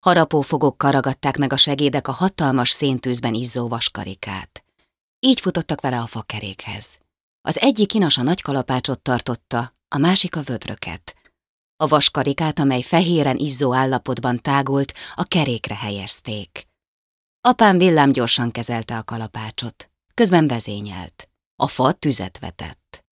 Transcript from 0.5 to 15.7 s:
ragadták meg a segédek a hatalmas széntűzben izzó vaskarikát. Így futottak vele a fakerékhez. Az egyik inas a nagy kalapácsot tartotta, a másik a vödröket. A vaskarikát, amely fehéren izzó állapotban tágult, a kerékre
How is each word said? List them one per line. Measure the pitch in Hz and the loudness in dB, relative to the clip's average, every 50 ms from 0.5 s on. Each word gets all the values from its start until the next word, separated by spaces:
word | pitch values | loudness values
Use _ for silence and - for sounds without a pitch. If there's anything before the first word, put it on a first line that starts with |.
| - 139 151 139 - _ - 139 | 0 2 2 0 0 _ 0 2
ragadták | 139 139 127 135 131 _ - 143 131 | 2 2 0 -2 -4 _ -4 -4 -2
meg | - 147 131 | -2 -2 -2
a | 143 | 2
segédek | 135 - - 143 135 147 139 127 143 127 - | 2 2 2 2 0 0 0 0 -2 -4 -4
a | |
hatalmas | 131 - 180 190 - - 160 139 131 135 120 - | -4 -2 -2 -2 0 0 0 0 2 2 2 2
széntűzben | - - 151 139 131 123 - 127 123 120 123 120 110 | 2 2 2 -2 -2 -2 -4 -2 -2 -2 -2 -2 -4
izzó | 110 123 123 - 127 120 117 | -2 0 0 0 0 -2 -4
vaskarikát. | 117 117 - - _ - 98 95 95 _ - 101 98 95 87 - _ - _ _ _ _ _ _ _ _ _ _ _ _ | -4 -4 -4 -6 _ -6 -10 -10 -10 _ -10 -10 -10 -10 -10 -14 _ -20 _ _ _ _ _ _ _ _ _ _ _ _
Így | - 262 262 - | 2 2 2 2
futottak | - 196 170 170 160 - 156 139 | 0 -2 -2 -4 -4 -4 -6 -4
vele | - 135 127 120 | -4 -4 -4 -4
a | 117 | -6
fakerékhez. | 117 - 117 110 _ - 107 104 98 98 - - - 98 95 - - - - _ _ _ _ _ _ _ _ | -6 -8 -10 -10 _ -10 -10 -10 -10 -12 -12 -12 -12 -6 -2 -2 -2 -2 -4 _ _ _ _ _ _ _ _
Az | _ - - - | _ 0 2 4
egyik | - 277 240 220 208 202 - | 4 4 4 4 2 2 2
inas | 220 190 156 - - | 2 2 2 2 2
a | |
nagy | 123 139 175 - | 2 0 0 0
kalapácsot | - - 139 139 127 - 131 127 - - 131 - | -2 -4 -2 -2 -2 -2 -2 -2 -2 -2 -6 -4
tartotta, | _ - 127 120 - - 120 - _ _ - 117 120 123 _ _ _ _ | _ -2 -2 -2 -2 -4 -6 -6 _ _ -4 -4 -4 -6 _ _ _ _
a | - 135 | -2 2
másik | 143 170 190 190 - 175 - | 2 4 4 4 2 2 -2
a | 160 | -8
vödröket. | 143 - 127 110 - - 104 - - - 80 - _ - - _ _ _ _ _ _ _ _ _ _ _ _ | -6 -6 -8 -8 -8 -10 -12 -10 -10 -12 -12 -12 _ -16 -18 _ _ _ _ _ _ _ _ _ _ _ _
A | _ 156 | _ -2
vaskarikát, | 147 151 147 139 - - 151 127 143 139 - 165 156 151 - | 2 2 4 2 2 0 0 -2 -2 -2 0 -2 -2 0 2
amely | 147 139 131 123 | 0 2 2 0
fehéren | 123 - - 170 185 170 175 160 143 139 127 | -2 2 2 2 2 4 2 2 2 2 0
izzó | - - 151 135 127 147 131 123 | 0 0 0 2 2 2 2 2
állapotban | 131 131 131 131 120 - - 127 - - 131 120 117 | 2 2 2 0 -2 -2 -4 -6 -4 -2 -2 -2 -2
tágult, | _ 147 139 139 135 - 135 139 139 - - - - - - | _ 0 0 0 0 2 0 0 -2 -2 -6 -14 -16 -14 -8
a | - 185 | -8 -6
kerékre | - - 180 151 131 120 110 - - | -2 0 0 0 0 -2 -6 -6 -10